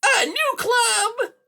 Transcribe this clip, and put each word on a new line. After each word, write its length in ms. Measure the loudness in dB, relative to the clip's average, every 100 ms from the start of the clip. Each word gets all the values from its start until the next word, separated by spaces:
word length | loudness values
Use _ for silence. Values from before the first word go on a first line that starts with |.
A 220 | 4 2
new 280 | 0 -2 -4 -2
club? 760 | 0 2 2 0 -2 -2 -6 _